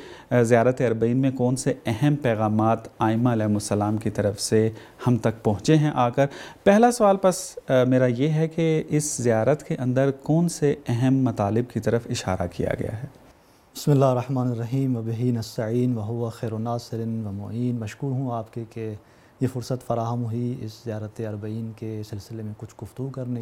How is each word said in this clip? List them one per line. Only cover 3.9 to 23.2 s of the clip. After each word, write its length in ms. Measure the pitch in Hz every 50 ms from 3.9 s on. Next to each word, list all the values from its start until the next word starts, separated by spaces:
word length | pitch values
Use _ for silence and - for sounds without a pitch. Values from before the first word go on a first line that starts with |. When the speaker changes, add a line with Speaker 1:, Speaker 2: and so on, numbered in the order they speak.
| 107
Speaker 1:
کی 120 | 107 - 107
طرف 300 | 104 - 104 101 104 -
سے 300 | - - 113 110 110 110 113 - - - - - -
ہم 100 | 127 123
تک 260 | 107 - 113 110 - -
پہنچے 320 | 110 107 - - - 156
ہیں 160 | 151 147 151 139
آ 160 | 131 120 120
کر۔ 160 | 123 139 139 139 - - - - - - -
پہلا 280 | 196 202 214 233 247
سوال 260 | 240 - 214 202 196
پس، 420 | 196 - 185 175 - - - - - -
آ، 160 | - 135 127 127
میرا 220 | 127 131 127 131
یہ 240 | 127 117 120 139 160
ہے 180 | 151 156 165
کہ 360 | 156 160 170 165 160 160 156 -
اس 300 | - 151 151 151 - -
زیارت 460 | - 117 120 110 110 110 131 151 151 -
کے 120 | - 165
اندر 360 | - 127 127 123 131 139 139
کون 380 | 135 - - - 151 165 175 165
سے 260 | - - 151 143 143 143 -
اہم 360 | - 120 117 131 131 135 135 131
مطالب 460 | 120 110 - 101 101 107 117 127 -
کی 100 | - 113
طرف 280 | 101 110 113 117 - -
اشارہ 380 | - - - 95 92 - 90 87
کیا 220 | - - - - - -
گیا 240 | - - 110 107 131
ہے؟ 40 | - - - - - _ _ _ _ _ _ _ _ _
Speaker 2:
بسم 160 | - - 156
اللہ 140 | 143 131 139
الرحمن 420 | 131 127 123 117 - 139 127 123
الرحیم، 480 | 127 120 113 117 110 131 135 135 131 123
وبہ 280 | 113 110 113 113 110 123
نستعین، 720 | 123 120 113 110 - - - 113 110 117 123 123 127 123
وہو 320 | 110 101 107 120 117 120 113
خیر 220 | 110 - 123 110
ناصر 480 | 110 110 113 117 117 120 - - 120 113
و 320 | 113 113 113 113 107 98
معین۔ 440 | 98 101 101 101 107 117 123 123 123
مشکور 360 | 117 110 107 - - 143 139
ہوں 200 | 131 131 139 123
آپ 220 | 120 113 107 - -
کے 100 | 120 113 110
کہ 240 | - 117 113 107 107 107 - _ _ _ _ _ _ _
یہ 60 | 131 123 -
فرصت 340 | 123 113 - 131 123 -
فراہم 360 | - 120 117 117 117 117 120 120
ہوئی 320 | 113 113 120 120 120 123 -
اس 200 | - 110 110 - -
زیارت 340 | 117 107 107 107 107 - -
اربعین 520 | 113 107 104 101 107 107 110 113 113 113 107
کے 260 | - 113 110 110 107 104 -
سلسلے 340 | 110 98 - - 113 110 107
میں 100 | 104 104
کچھ 180 | - 113 - - -
گفتگو 280 | 107 - - - 131 135
کرنے 320 | 131 131